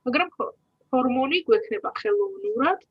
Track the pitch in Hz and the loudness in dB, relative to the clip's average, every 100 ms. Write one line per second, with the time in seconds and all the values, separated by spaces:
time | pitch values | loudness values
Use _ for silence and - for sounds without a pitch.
0 | 254 262 359 _ - - _ _ _ 262 | 0 0 -2 _ -8 -8 _ _ _ 0
1 | 254 254 269 339 - 214 - 214 - - | 2 0 0 0 4 2 2 -6 -6 -4
2 | 214 208 196 196 202 220 285 403 _ | 0 2 0 -2 -4 0 0 0 _